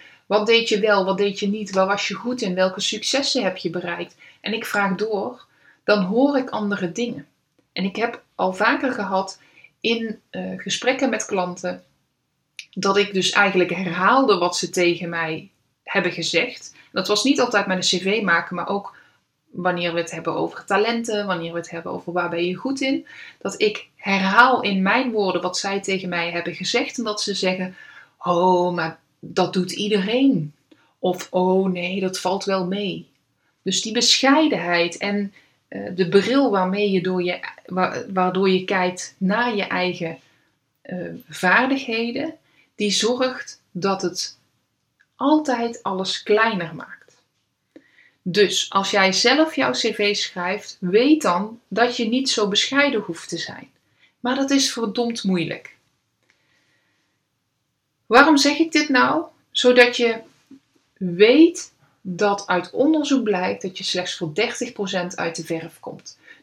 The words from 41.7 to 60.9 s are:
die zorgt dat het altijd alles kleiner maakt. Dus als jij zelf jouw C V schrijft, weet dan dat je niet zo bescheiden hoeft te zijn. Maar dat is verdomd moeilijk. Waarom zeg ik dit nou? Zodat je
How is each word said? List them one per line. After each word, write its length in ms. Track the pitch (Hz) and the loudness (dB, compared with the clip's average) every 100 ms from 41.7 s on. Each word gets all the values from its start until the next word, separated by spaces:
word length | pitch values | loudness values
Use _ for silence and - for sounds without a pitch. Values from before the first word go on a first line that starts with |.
| 269 - 226 233 277 320 - _ _ _ - | -2 -4 -4 -4 -4 -6 -10 _ _ _ -4
die 160 | 208 | -2
zorgt 720 | 196 214 254 254 254 - - _ | 0 0 0 -2 -4 -12 -16 _
dat 300 | 180 196 190 | -6 -2 -2
het 360 | 175 180 - - _ _ _ _ _ _ _ - | -4 -6 -8 -12 _ _ _ _ _ _ _ -2
altijd 680 | 269 311 302 233 233 233 | 4 4 4 -2 -2 -4
alles 400 | - 190 190 - | -6 -4 -4 -4
kleiner 520 | - 214 226 196 160 160 | 2 4 4 0 -6 -10
maakt. 240 | - - _ _ _ _ _ _ _ - _ _ _ _ | -16 -18 _ _ _ _ _ _ _ -20 _ _ _ _
Dus 460 | 185 180 185 - - | -2 2 4 2 -2
als 220 | 196 190 | 0 2
jij 200 | 202 190 | 4 4
zelf 440 | 185 233 285 320 - | 4 4 4 4 2
jouw 160 | 254 | -2
C 60 | 254 | 0
V 380 | 226 208 202 202 | -2 0 0 0
schrijft, 600 | - 185 180 202 - - | -4 -6 -6 -6 -8 -8
weet 420 | 180 208 269 302 | 2 4 6 4
dan 380 | 202 175 214 226 - | 4 0 -2 -10 -6
dat 300 | 196 247 240 | 0 0 0
je 100 | 220 | 0
niet 220 | 254 269 | 0 0
zo 180 | - 208 | 0 0
bescheiden 540 | 208 - 269 285 226 | 0 0 2 2 0
hoeft 280 | 185 165 - | -4 -10 -10
te 80 | 165 | -10
zijn. 320 | - - - _ _ _ _ _ | -10 -14 -18 _ _ _ _ _
Maar 160 | 240 262 | -4 -2
dat 140 | 269 | 2
is 240 | 277 262 | 2 2
verdomd 500 | 240 220 196 233 226 | 0 -4 -2 -2 -2
moeilijk. 520 | 196 185 156 - - - _ _ _ _ _ _ _ _ _ _ _ _ _ _ _ _ _ _ _ _ _ _ - | 0 0 -2 -6 -12 -20 _ _ _ _ _ _ _ _ _ _ _ _ _ _ _ _ _ _ _ _ _ _ 4
Waarom 320 | 233 294 285 | 8 8 8
zeg 200 | 277 294 | 4 2
ik 140 | 320 | 2
dit 180 | 302 302 | 0 2
nou? 340 | 254 254 302 330 _ _ | 2 2 0 -4 _ _
Zodat 460 | - 247 247 240 240 | 0 4 8 6 4
je 200 | 233 226 - _ _ - _ _ _ | 0 -2 -10 _ _ -20 _ _ _